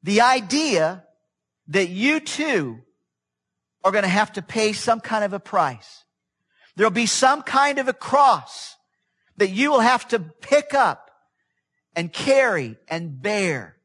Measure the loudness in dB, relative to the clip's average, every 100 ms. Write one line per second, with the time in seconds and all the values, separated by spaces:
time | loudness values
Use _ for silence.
0 | 0 2 4 2 0 -2 0 0 0 -4
1 | _ _ _ _ _ _ -4 -2 0 0
2 | 0 0 -4 -6 -2 -2 -2 -8 _ _
3 | _ _ _ _ _ _ _ _ -2 0
4 | 0 0 -2 -4 -8 -2 -2 -2 -2 -2
5 | -2 -4 -4 -6 -4 -2 -2 -4 -20 -20
6 | _ _ _ _ _ _ _ 0 0 2
7 | -2 2 2 2 0 0 2 0 -4 -6
8 | -2 4 4 4 -2 -18 -18 -20 _ _
9 | _ _ _ -2 -2 0 2 4 4 2
10 | 0 -4 -4 _ 0 0 2 0 0 0
11 | _ _ _ _ _ _ _ _ _ -8
12 | -8 -6 2 4 4 0 -4 -12 _ -8
13 | -8 -8 -4 -2 -2 -4 -8 _